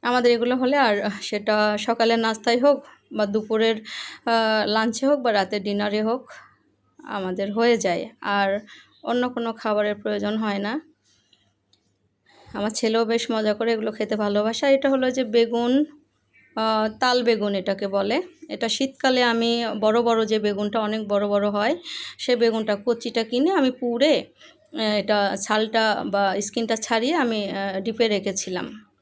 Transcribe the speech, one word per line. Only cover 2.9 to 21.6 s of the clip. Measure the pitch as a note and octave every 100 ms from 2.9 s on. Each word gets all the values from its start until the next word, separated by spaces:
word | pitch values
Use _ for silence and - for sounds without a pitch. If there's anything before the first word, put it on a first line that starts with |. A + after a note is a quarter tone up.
| - _
বা | G#3+ G3+
দুপুরের, | G#3 G#3+ A3 A3+ A3
আহ, | A3 - - - - A3+ A3 A3 G#3
লাঞ্চে | G#3+ A3+ A3+ C4+
হোক | D4
বা | A#3+
রাতের | G#3 F#3+ G#3
ডিনারে | G3 G3+ G#3 G#3
হোক, | G#3+ A#3 - - - _ _ _ _ _
আমাদের | - G#3 F#3+ F#3 G3
হয়ে | G#3 A#3 A#3
যায়, | F#3 E3+ G3 -
আর | - G3+ G3 G3 G#3+ - - _
অন্য | - A#3+ B3
কোনো | B3 A#3
খাবারের | A3+ A3 G#3 G#3 G#3
প্রয়োজন | G#3 G#3 G#3 G#3+
হয় | A3 G3+
না। | G3+ C4+ - _ _ _ _ _ _ _ _ _ _ _ _ _ _ - -
আমার | - G#3
ছেলেও | G#3 A3+ A3+ A3+
বেশ | A#3 A#3
মজা | A3+ G#3+
করে | G#3 A3+
এগুলো | A3 A3
খেতে | G#3+ G#3+ G#3+
ভালোবাসে। | G#3 G#3 G#3+ A3+ C#4+
আর |
এটা | C#4 C4+
হলো | C4+ B3+
যে | B3+
বেগুন, | B3 A3+ A#3 A#3 A#3+ C4 D4+ - _ _ _ _ _ -
আহ, | A3 A3 G#3+ G#3+
তাল | B3+ B3
বেগুন | A#3 A3 G#3 G3+
এটাকে | F#3+ G3 G3+
বলে। | G3 G3 B3+ F4+ - -
এটা | G#3+ A3+
শীতকালে | - C4+ C4+ C4+ B3+
আমি | B3 A#3 A#3 A#3 A#3 A3
বড় | G#3+ A3
বড় | A#3 A3+ A3
যে | G#3+
বেগুনটা, | G#3 G3+ G#3 A3
অনেক | G#3+ A3 G#3
বড় | G3+ G3+
বড় | G3+ G#3
হয়, | G3+